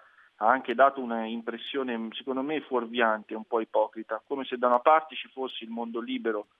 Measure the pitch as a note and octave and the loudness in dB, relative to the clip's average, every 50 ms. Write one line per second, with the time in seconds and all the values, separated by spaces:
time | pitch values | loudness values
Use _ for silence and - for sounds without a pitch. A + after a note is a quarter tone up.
0 | - _ _ _ - _ _ - G#2+ A2 B2+ C3 B2 - A#2 A#2 C3+ C#3 C#3 C3+ | -20 _ _ _ -20 _ _ 0 4 4 4 4 2 0 6 6 6 6 6 2
1 | B2+ A#2 A#2 A2+ A2+ A2 A2+ A#2 A2+ A#2+ A2+ A#2 - - - C#3 C3 B2+ A#2+ A2+ | -4 -2 -2 -2 -2 -2 -4 -6 -6 -6 -8 -8 -8 -6 -4 -4 -2 -2 -2 -4
2 | A2+ A2 A2 - B2 C3+ B2+ C3 C3+ D3 D#3 C#3+ C3 - C3 B2 A#2 A2+ A#2 B2 | -4 -6 -8 -10 -6 -4 -4 -2 -2 -2 -4 -4 -4 -2 -2 -2 -2 -2 0 2
3 | A#2 A2+ A2 G#2+ G#2 - A2 A2 A2 - B2 A2+ A2+ - - A2 G#2+ A2 - A2 | 2 2 2 0 -2 -8 -10 -10 -6 -2 -2 -2 -2 0 0 0 0 0 -2 -10
4 | G#2+ - A2 A2 _ - C#3+ C#3 C3 - C3 A#2+ B2 B2 B2 B2 - D#3+ D#3 D#3+ | -8 -8 -8 -8 _ -6 -6 -6 -6 -6 -4 0 2 4 4 6 6 6 6 6
5 | D#3+ - B2+ - - - - C3 C3 B2 - - A#2 A2+ A2+ A#2 A#2 A#2 A2+ A#2 | 4 0 -12 -14 -14 -12 -10 -8 -8 -8 -8 -10 -12 -10 -8 -8 -8 -6 -6 -6
6 | A2+ B2 C3 B2 A2 A2+ A2 G#2 G2+ _ _ | -6 -6 -6 -4 -2 -2 -2 -2 -6 _ _